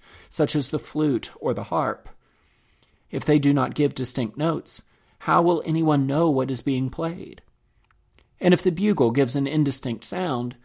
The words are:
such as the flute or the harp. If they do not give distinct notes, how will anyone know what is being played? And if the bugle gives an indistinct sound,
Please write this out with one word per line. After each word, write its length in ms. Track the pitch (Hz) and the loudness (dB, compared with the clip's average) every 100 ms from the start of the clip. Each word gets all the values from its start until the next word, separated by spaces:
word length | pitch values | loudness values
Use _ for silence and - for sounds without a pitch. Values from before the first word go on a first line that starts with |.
| - - - | -20 -20 -14
such 240 | - 151 151 | -2 0 0
as 140 | 131 | -2
the 100 | 151 | -6
flute 500 | - 151 151 120 - - | -6 -2 0 0 -4 -6
or 140 | - | -4
the 120 | 117 101 | -4 -2
harp. 440 | 160 127 - - - _ _ _ _ _ _ _ _ _ | -2 -2 -4 -12 -20 _ _ _ _ _ _ _ _ _
If 140 | 143 - | -6 2
they 120 | 151 | 4
do 160 | 143 | 4
not 220 | 143 127 123 | 2 0 0
give 180 | 143 | -2
distinct 440 | - 127 - 113 135 | 0 -6 -4 -4 -2
notes, 440 | 160 156 - - - _ _ _ | -2 -2 -8 -14 -16 _ _ _
how 240 | - 165 | 0 2
will 180 | 170 170 | 4 2
anyone 440 | - 160 160 143 135 | 0 2 4 4 2
know 240 | 143 170 | 2 2
what 180 | 131 131 | 2 0
is 120 | 127 | -2
being 280 | - 131 131 | -2 -2 -2
played? 540 | - 165 175 - - _ _ _ _ _ _ _ _ _ _ | -4 -6 -8 -14 -18 _ _ _ _ _ _ _ _ _ _
And 160 | 180 180 | 4 4
if 80 | |
the 80 | 190 | 2
bugle 400 | 160 208 202 117 | 0 0 4 2
gives 240 | 123 131 139 | 4 0 0
an 100 | 135 | 0
indistinct 580 | 151 139 131 131 117 | 2 0 0 -6 -8
sound, 520 | - 185 180 127 123 - | -6 -4 -4 -4 -6 -8